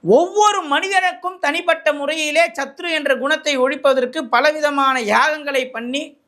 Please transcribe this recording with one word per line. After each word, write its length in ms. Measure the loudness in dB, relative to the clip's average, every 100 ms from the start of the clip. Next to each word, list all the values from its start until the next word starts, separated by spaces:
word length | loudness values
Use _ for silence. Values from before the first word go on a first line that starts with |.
ஒவ்வொரு 580 | 4 4 4 4 2 2
மனிதனுக்கும் 760 | 0 -2 2 0 0 -2 -8 -4
தனிப்பட்ட 520 | -2 -2 0 0 0
முறையிலே 560 | -2 -4 -4 -2 0 0
சத்ரு 420 | -2 -10 -8 -6
என்ற 280 | -4 -2 -2
குணத்தை 400 | 0 -2 -2 0
ஒழிப்பதற்கு 600 | 0 0 0 2 -2 -4
பலவிதமான 800 | 0 2 2 0 -2 0 0 0
யாகங்களை 720 | 0 2 2 0 -4 -4 -4
பண்ணி 480 | -8 -8 -8 -8 _